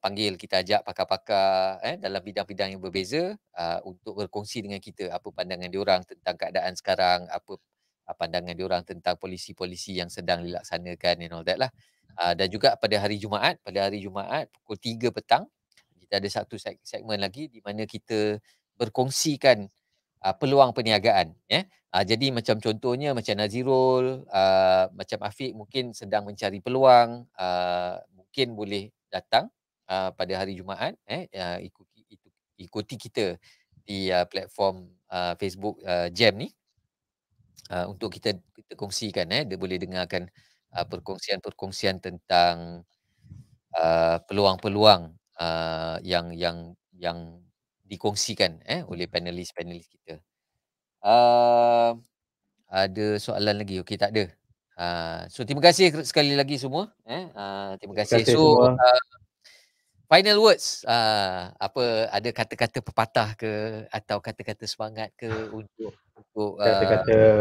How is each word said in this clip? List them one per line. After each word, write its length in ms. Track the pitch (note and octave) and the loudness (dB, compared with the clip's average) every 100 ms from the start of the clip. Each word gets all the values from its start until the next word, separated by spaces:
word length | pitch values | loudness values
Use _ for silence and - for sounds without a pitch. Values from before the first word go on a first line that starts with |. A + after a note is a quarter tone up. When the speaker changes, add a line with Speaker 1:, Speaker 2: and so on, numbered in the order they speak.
Speaker 1:
panggil, 400 | G2 G2+ G#2+ F#2 | -4 -2 -2 -4
kita 240 | - F#2 | -2 -2
ajak 160 | F2+ G#2 | 2 0
pakar-pakar, 1040 | - - F#2 F#2+ - G2+ F#2+ F#2+ F#2+ F#2+ | -2 -6 -4 -4 -2 2 2 2 0 -2
eh, 120 | A#2 D#3+ | -6 -6
dalam 240 | - G2 | -6 -8
bidang-bidang 480 | F#2+ G2 G2 G2 G2 | -8 -8 -8 -6 -6
yang 100 | F#2+ | -8
berbeza, 540 | F#2 F#2+ F#2 C#3+ F3+ G#3 _ | -8 -6 -4 -4 -4 -8 _
ah, 260 | - E2+ E2+ | -8 -6 -6
untuk 320 | G2 F2+ - G2 | -8 -16 -12 -10
berkongsi 480 | G2+ G#2 G#2+ B2 | -8 -8 -10 -10
dengan 160 | G2+ G2 | -10 -10
kita 320 | G2+ F#2 F#2 | -12 -12 -8
apa 160 | F2 G#2 | -8 -10
pandangan 400 | F#2+ F2+ F2+ F2+ | -10 -8 -8 -8
diorang 320 | F#2 G2+ F#2 F2+ | -4 0 0 -2
tentang 260 | - - | -10 -6
keadaan 380 | E2+ F2 F#2 F2 | -6 -4 -4 -4
sekarang, 560 | F2+ - F#2 F2+ F2+ F2 | -4 -2 2 2 2 -2
apa, 320 | F2+ - G2 _ _ _ _ - | -12 -12 -20 _ _ _ _ -16
ah, 80 | - | -8
pandangan 400 | E2+ F2 F2 E2+ | -6 -6 -6 -8
diorang 240 | F#2 F2+ | -4 -6
tentang 380 | F2 F2+ F2+ F2 | -6 -8 -6 -6
polisi-polisi 800 | F#2 F2+ - F#2+ F2+ F2+ - F#2 | -8 -12 -14 -12 -10 -10 -10 -8
yang 80 | F2 | -10
sedang 320 | - F2 F2 | -8 -6 -4
dilaksanakan 720 | F2 F2 - E2+ F2 F2 F2+ E2+ | -6 -10 -10 -10 -10 -6 -4 -4
and 120 | E2+ E2+ | -6 -8
all 80 | |
that 160 | E2 F#2 | -4 -2
lah. 80 | C3 - _ _ _ - | -4 -6 _ _ _ -4
Ah, 160 | F2 | -2
dan 160 | E2+ F#2+ | 0 -2
juga 240 | G2+ C3 G2+ | 0 0 2
pada 160 | G#2+ G#2 | 0 0
hari 240 | G2+ G#2 | -2 -4
Jumaat, 400 | G#2 G2+ C3 F3 | -4 -2 -2 -2
pada 240 | - F#2+ | -6 -2
hari 160 | G2 G#2 | -2 -4
Jumaat 480 | G2 F#2+ G2 C#3+ D3 | -8 -10 -6 -6 -8
pukul 300 | _ - G#2 | _ -14 -10
tiga 320 | A#2+ A2+ A#2+ | -8 -4 -4
petang, 320 | A2 - C3 G3+ _ _ _ _ _ | -4 0 0 0 _ _ _ _ _
kita 160 | F#2 G2 | -6 -4
ada 120 | G2 | -4
satu 240 | G#2 - G2+ | -6 -8 -10
seg-, 240 | G#2+ F#2 | -12 -14
segmen 400 | - A2 G#2+ G#2+ | -14 -12 -8 -4
lagi 320 | G2 A2 D3+ | -6 -8 -16
di 80 | A2+ | -14
mana 240 | G2+ G#2 | -12 -8
kita 560 | G#2+ G#2+ - A2 G#2+ G#2 - _ _ - | -8 -10 -6 -2 -2 -4 -10 _ _ -8
berkongsikan, 920 | A2+ - B2+ - D#3+ C#3 C#3 A2+ G2+ _ _ _ _ _ | -4 -2 -2 -2 -2 2 4 4 2 _ _ _ _ _
ah, 100 | F#2+ | -4
peluang 400 | F#2+ C3+ C#3 C3 | -2 4 6 6
perniagaan, 640 | A#2 A2+ G#2+ G#2+ G2 E2 E2 | 4 2 2 4 2 2 -4
ya. 240 | - C3+ F#3+ _ _ | -2 -2 -2 _ _
Ah, 140 | F#2 | -2
jadi 240 | G2 A2+ C3+ | 0 0 0
macam 260 | B2 A2 A2 | -2 0 0
contohnya 560 | A2 A2 C3 B2 D3 | -2 -2 -2 -2 -2
macam 240 | B2 A2+ G#2 | -4 -2 -2
Nazirul, 880 | G#2 A#2 B2+ C3 C3 B2+ B2+ C3 - | -2 -2 0 2 4 2 0 -4 -4
ah, 600 | G2 F#2+ F#2+ F#2+ F#2 F#2+ | 2 4 6 6 4 2
macam 260 | F#2 F#2+ G#2 | -2 -10 -8
Afiq 300 | G#2 - C3 | -8 -8 -10
mungkin 400 | A2 G#2 C3+ B2 | -10 -10 -8 -8
sedang 320 | G#2+ G#2 G#2+ | -10 -4 -4
mencari 360 | G2+ G2+ G#2 G2 | -4 -6 -6 -4
peluang, 640 | B2 C3 C3+ B2 A#2 A#2+ A#2+ | -4 4 8 10 8 0 -14
ah, 640 | - F#2 F2+ F2+ F2 F2+ F#2 - | -6 -4 -2 -2 -2 -4 -8 -14
mungkin 400 | _ _ - B2+ | _ _ -4 -4
boleh 400 | A2 G#2 G2+ G#2 _ _ | -4 -8 -8 -10 _ _
datang, 400 | F#2 - A#2 G#3+ _ _ _ | -10 0 0 0 _ _ _
ah, 280 | - F#2+ F#2 | -8 -4 -4
pada 240 | - F#2 F#2 | -6 -6 -4
hari 180 | F#2+ | -6
Jumaat, 380 | F#2 F#2 F#2+ C3 - | -8 -12 -8 -8 -8
eh, 200 | - C3+ F#3 | -12 -12 -10
ah, 220 | F#2+ F2+ F2 | -10 -8 -8
ikuti, 480 | F#2 _ _ _ _ | -12 _ _ _ _
itu, 220 | G#2 _ _ _ - | -20 _ _ _ -20
ikuti 380 | F2+ A2 G#2 A#2 | -12 -10 -10 -12
kita 400 | A2+ - G2+ F2 _ _ _ _ | -8 -2 -2 -4 _ _ _ _
di, 280 | - G2 F#2+ | -10 -6 0
ah, 160 | F2+ | 0
platform, 640 | F2 F#2+ F#2 - G2 F#2 F2 F2+ - | 0 -4 -8 -2 -2 -2 -10 _ -12
ah, 240 | F2+ F2+ E2+ | -6 -4 -4
Facebook, 440 | G2 F#2 G2+ - | -6 -6 -8 -8
ah, 260 | F#2+ F2+ F2 | -4 -2 -2
Jam 280 | F2+ A2+ G2 | 2 2 2
ni. 120 | C#3+ _ _ _ _ _ _ _ _ _ _ _ - | -4 _ _ _ _ _ _ _ _ _ _ _ -10
Ah, 220 | F2+ F2+ | -6 -6
untuk 200 | G2+ A2 | -6 -10
kita, 220 | - - F#2 _ | -6 -6 -6 _
kita 200 | _ - | _ -20
kongsikan, 520 | - G#2 - A2 G2 F2 | -12 -8 -6 -4 -4 -2
eh, 100 | A2 | -2
dia 120 | C3+ F#2 | -2 -6
boleh 240 | F#2 F#2 | -6 -6
dengarkan, 480 | F#2+ F#2 F2 F#2 F2 _ _ _ _ | -6 -6 -4 -6 -8 _ _ _ _
ah, 140 | F2 | -6
perkongsian-perkongsian 1120 | F2 F2+ F2+ F#2+ - G2 G2+ - F#2+ F#2+ G2 F#2 | -6 -6 -10 -10 -6 -6 -8 -12 -12 -4 -2 -2
tentang, 840 | F#2 F2 - F2 F2 E2+ E2+ E2+ - _ _ _ - - - _ _ | -8 -12 0 4 4 2 -6 -14 -20 _ _ _ -20 -20 -20 _ _
ah, 480 | E2 E2 E2 E2 E2+ | 0 2 4 2 0
peluang-peluang, 960 | - G2 G2+ F#2 A2 G2+ G#2+ F#2+ E2 E2 _ - | -2 2 4 2 0 4 6 6 2 -18 _ -6
ah, 560 | E2+ E2 E2 D#2+ E2 E2 | -4 -2 -2 -4 -6 -6
yang, 240 | F2+ F2 E2+ | -2 -2 -2
yang, 460 | E2+ F2 E2+ E2+ F2+ _ | -4 -6 -6 -12 -20 _
yang 480 | F#2 F2 E2+ E2 E2+ F2+ _ _ _ G2+ | -10 -8 -6 -10 -18 _ _ _ _ -16
dikongsikan, 760 | G2 G#2 G2+ - G#2+ F#2+ D#2+ | -6 -4 -4 -2 0 0 -2
eh, 200 | - D#3 | -6 -6
oleh 220 | E3+ F2 F2 | -6 -8 -6
panelis-panelis 800 | F2 F2 F2 F2 - E2+ F2 E2 | -4 -6 -8 -10 -12 -12 -14 -18
kita. 320 | _ - D#2+ _ _ _ _ _ _ _ _ | _ -20 -20 _ _ _ _ _ _ _ _
Ah, 920 | G2+ A#2 A#2+ A#2+ A#2+ A#2+ A#2+ A#2+ A#2 A#2 A#2 _ _ _ _ _ _ | 4 6 8 6 6 6 6 4 2 0 _ _ _ _ _ _ _
ada 400 | F#2+ F#2+ F#2+ G#2+ G#2 | -2 0 0 -2 -2
soalan 440 | - G2+ G#2 G#2 | -2 -2 0 0
lagi? 160 | G#2 F#2 | -2 -6
Okey, 160 | F2+ | -6
tak 160 | G2+ G2+ | -2 0
ada. 160 | G#2+ F#2 - _ _ _ - | 0 -2 -6 _ _ _ -8
Ah, 440 | F2 E2+ E2 E2+ E2+ | -6 -4 -6 -8 -10
so 120 | - | -10
terima 200 | A2+ C#3 | -6 6
kasih 260 | E3+ E3+ F#3 D3+ | 6 8 6 4
sekali 320 | D#3 - C#3+ C#3+ | -2 2 2 2
lagi 220 | C#3 C#3+ | 0 -2
semua, 320 | C3 C#3+ G#3+ _ A2 | -4 -6 -8 _ -12
eh. 240 | C#3+ F#3 | -10 -10
Ah, 460 | - G2+ G2 G2 F#2+ | -10 -10 -8 -8 -10
terima 160 | G2 | -8
Speaker 2:
Terima 80 | G2+ | -4
Speaker 1:
kasih. 180 | G#2 A#2 | 2 2
Speaker 2:
kasih 120 | A2 | 4
Speaker 1:
So, 80 | A#2+ D#3 | 6 8
Speaker 2:
semua. 220 | D3 B2+ B2+ | 8 8 6
Speaker 1:
ah, 240 | B2+ B2+ - _ _ _ - - _ _ _ _ - | 6 6 2 _ _ _ -20 -20 _ _ _ _ 4
final 300 | D#3+ G3 G#3 | 6 6 8
words, 440 | A3 F3+ - - - | 8 6 2 -6 0
ah, 680 | A#2 A2 G#2+ G2 F#2 F2+ - | 2 4 2 0 -4 -8 -6
apa, 520 | G2 - A#2+ A2+ A2 | -6 -2 0 0 0
ada 180 | G2+ A2+ | -2 -2
kata-kata 480 | A2+ A2+ - A#2 - | -4 -4 -2 -2 -4
pepatah 480 | - - A2 - G#2+ | -4 -2 0 2 0
ke 160 | G#2+ A2 G#2+ A2 A2 G#2+ | -2 -6 -4 -6 -8 -8
atau 300 | G#2+ - G#2 | -8 -4 -6
kata-kata 440 | A2+ G#2 G2+ G#2+ G#2+ | -6 -10 -10 -10 -8
semangat 440 | - A2 A2 G#2+ _ | -8 -8 -8 -12 _
ke 100 | A2+ A2 A2 | -8 -8 -8
untuk, 420 | A2 G#2 - A2 - _ | -12 -14 -12 -14 -14 _
untuk, 380 | _ _ G#2+ G#2 G2 | _ _ -6 -6 0
ah, 60 | G2+ G2 | 2 2
Speaker 2:
Kata-kata 400 | F#2+ G#2+ - A2 A2 G#2+ | 4 2 4 8 8 8